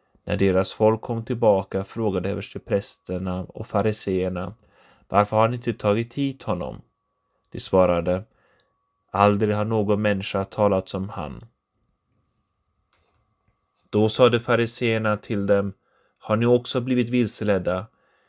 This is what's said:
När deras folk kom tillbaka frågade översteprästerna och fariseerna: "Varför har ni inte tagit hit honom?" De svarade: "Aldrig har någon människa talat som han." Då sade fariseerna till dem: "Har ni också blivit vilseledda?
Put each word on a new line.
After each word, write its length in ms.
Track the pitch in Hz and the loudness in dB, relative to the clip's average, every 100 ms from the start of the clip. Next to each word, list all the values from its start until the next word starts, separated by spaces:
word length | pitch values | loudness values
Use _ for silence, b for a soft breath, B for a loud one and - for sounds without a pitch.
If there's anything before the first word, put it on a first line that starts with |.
| _ _ | _ _
När 120 | - 95 | -6 0
deras 360 | 98 92 95 | 2 2 0
folk 280 | - 110 110 | 2 2 2
kom 240 | - 117 | -2 -6
tillbaka 600 | 113 120 117 98 95 95 | -4 0 4 2 0 -4
frågade 460 | 95 - 110 92 92 | -6 -4 -2 -2 -2
översteprästerna 1120 | 98 98 95 - 101 - - - 92 92 92 | -6 -8 -12 -4 -4 -4 -10 -8 -6 -4 -6
och 220 | 92 - 107 | -8 -12 -4
fariseerna: 880 | 107 98 107 - 92 92 90 98 110 b b b b b | -2 0 -2 -2 -2 -2 -4 -8 -12 b b b b b
"Varför 280 | 101 101 110 | 0 2 2
har 120 | 113 | 2
ni 80 | 123 | 0
inte 160 | 120 | -6
tagit 420 | 110 107 104 117 | -2 0 0 -2
hit 280 | - 139 131 | -4 -6 -6
honom?" 400 | - 90 71 57 - _ _ _ _ _ _ | -6 -6 -6 -10 -16 _ _ _ _ _ _
De 80 | - | -14
svarade: 640 | - 95 90 87 85 90 107 _ _ _ _ _ _ _ _ | 0 2 4 2 0 -2 -4 _ _ _ _ _ _ _ _
"Aldrig 460 | 98 101 101 107 104 | 2 2 4 0 0
har 80 | |
någon 380 | 107 110 101 104 | 0 0 2 0
människa 420 | 107 101 95 98 | 0 -2 -2 -4
talat 440 | 98 - 104 95 92 | -4 0 2 2 -2
som 200 | 95 95 | -6 -8
han." 360 | 98 76 58 - _ _ _ _ _ _ _ _ _ _ _ _ _ _ _ _ _ _ _ _ _ _ _ _ | -8 -10 -12 -18 _ _ _ _ _ _ _ _ _ _ _ _ _ _ _ _ _ _ _ _ _ _ _ _
Då 180 | 107 110 | 0 2
sade 320 | - 123 113 | 4 4 4
fariseerna 760 | 120 117 117 - 120 113 110 104 | 2 0 0 -2 -2 0 0 -2
till 300 | - 104 98 | -4 -4 2
dem: 260 | 101 101 - _ _ _ _ | 2 2 -6 _ _ _ _
"Har 180 | - 110 | -2 0
ni 100 | 117 | 4
också 340 | 123 123 131 | 2 2 -4
blivit 280 | 127 123 117 | -2 0 0
vilseledda? 800 | 123 110 - 104 98 87 92 107 _ _ _ | 0 0 -2 0 0 0 -4 -6 _ _ _